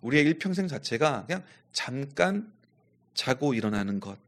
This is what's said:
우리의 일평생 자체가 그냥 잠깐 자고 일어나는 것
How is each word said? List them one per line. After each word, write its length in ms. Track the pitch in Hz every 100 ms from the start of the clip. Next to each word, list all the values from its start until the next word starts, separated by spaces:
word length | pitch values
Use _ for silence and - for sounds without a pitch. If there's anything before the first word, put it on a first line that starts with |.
우리의 240 | 120 147
일평생 440 | 147 160 196 185 190
자체가 560 | 139 - 117 151 127 -
그냥 160 | 180 - - _
잠깐 800 | - - 127 139 - 175 202 220 - _ _ _ _ _
자고 400 | - - 131 147
일어나는 480 | 117 107 104 101 101
것 160 | 98 98